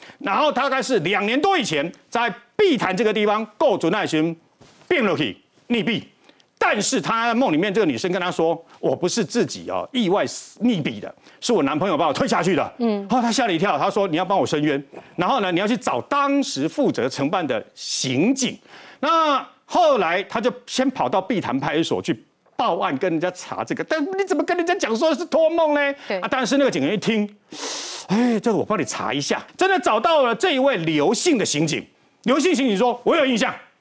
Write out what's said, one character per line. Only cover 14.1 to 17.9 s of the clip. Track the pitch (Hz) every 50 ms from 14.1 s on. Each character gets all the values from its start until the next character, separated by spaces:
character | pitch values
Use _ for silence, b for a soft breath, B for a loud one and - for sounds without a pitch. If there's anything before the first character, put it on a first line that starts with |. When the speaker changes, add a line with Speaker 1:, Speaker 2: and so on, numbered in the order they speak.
| 147
Speaker 1:
要 | 165 185
帮 | 175 202
我 | 185 131
伸 | - - 151
冤， | 147 151 139 143 139 - B B B B B
然 | - 180 196
后 | 269 254
呢， | 202 185 175
你 | 170
要 | 202 208
去 | 247
找 | 185 - - 135 120
当 | - - 285 285 277 277 277 285 262
时 | - - 135 139 160
负 | - 294 269 190
责 | - - 117 131
承 | - - 139 147
办 | 185 190 170
的 | 127 123 104 - - _
刑 | - - -